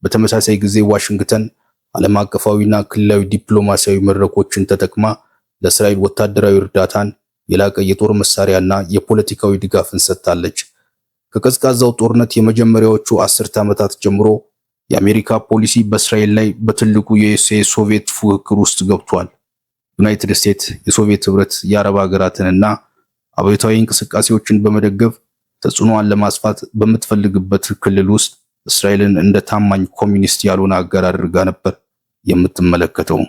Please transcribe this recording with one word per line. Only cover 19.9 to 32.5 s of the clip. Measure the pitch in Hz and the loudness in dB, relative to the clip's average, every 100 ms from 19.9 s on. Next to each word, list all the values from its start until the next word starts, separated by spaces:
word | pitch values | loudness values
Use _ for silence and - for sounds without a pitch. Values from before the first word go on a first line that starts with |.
| - | -2
ዩናይትድ | 104 107 98 | 0 0 -2
ስቴትስ | 98 101 98 - - | -2 0 -2 -6 -10
የሶቪየት | - - 104 101 | -4 0 2 2
ህብረት | - 98 98 - | 0 0 -2 -4
የአረብ | 92 104 101 101 | -2 0 0 0
ሀገራትንና | 95 95 95 - 92 92 104 101 _ _ _ _ _ - | 0 0 -2 -2 0 2 0 -2 _ _ _ _ _ -2
አብዮታዊ | 98 104 110 110 | 0 2 2 2
እንቅስቃሴዎችን | 113 110 104 104 - 110 - 107 | 0 -2 -4 -4 0 -2 2 0
በመደገፍ | 104 104 104 98 117 - _ _ _ _ | 2 2 0 0 -2 -2 _ _ _ _
ተጽዕኖዋን | - - 110 110 107 | -6 0 0 2 0
ለማስፋት | 104 104 - 110 107 - | 0 0 -2 -4 -4 -8
በምትፈልግበት | 110 107 113 - 107 101 95 95 98 - 104 | -2 2 0 0 0 0 -2 -2 -4 -4 -4
ክልል | - 98 98 | -2 0 2
ውስጥ | 107 - _ _ _ - | 0 -2 _ _ _ -6
እስራኤልን | - 98 101 101 98 | -2 0 0 2 2
እንደ | 95 98 | 2 2
ታማኝ | - 107 104 98 92 | 0 -2 0 0 -4
ኮሚኒስት | - 104 101 95 - | -2 0 2 0 0
ያልሆነ | 104 95 98 | -2 0 0
አጋር | 92 90 95 | 0 -2 -2
አድርጋ | 90 90 87 87 | -2 -2 -2 -2
ነበር | 92 92 95 - _ _ _ _ - | -2 -2 -8 -8 _ _ _ _ -2
የምትመለከተው። | 90 90 | 0 0